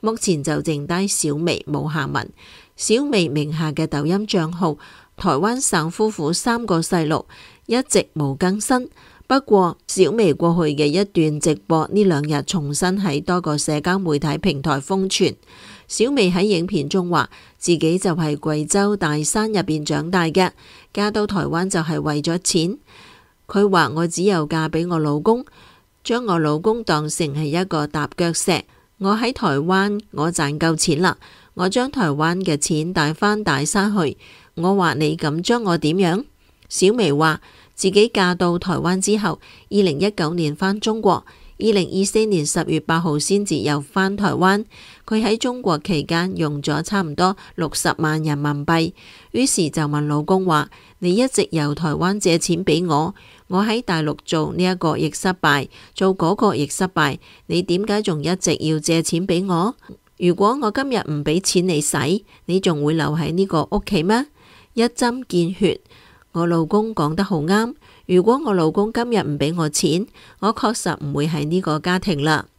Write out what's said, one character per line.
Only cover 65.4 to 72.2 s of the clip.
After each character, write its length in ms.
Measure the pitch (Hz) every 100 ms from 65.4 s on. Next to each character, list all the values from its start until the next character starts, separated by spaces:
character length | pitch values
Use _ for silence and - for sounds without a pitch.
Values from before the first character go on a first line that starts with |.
| 170
血， 280 | 190 185 - _ - - - _
我 140 | 170 170
老 180 | 170
公 300 | 160 208 220
講 200 | 214 151
得 80 | 160
好 200 | 196 180
啱。 320 | 151 202 233 - - - -
如 160 | 180
果 180 | 185 254
我 120 | 311
老 160 | 190 160
公 200 | 156 208
今 140 | 233
日 140 | 240 226
唔 200 | 147 147
俾 160 | 143
我 140 | 175 156
錢， 380 | 147 175 160 226 - - -
我 160 | 196
確 180 | 226 -
實 240 | 240 - 156
唔 80 | 147
會 160 | 147 151
喺 160 | 156
呢 160 | 147 175
個 180 | 190 151
家 200 | 180 180
庭 260 | 202 151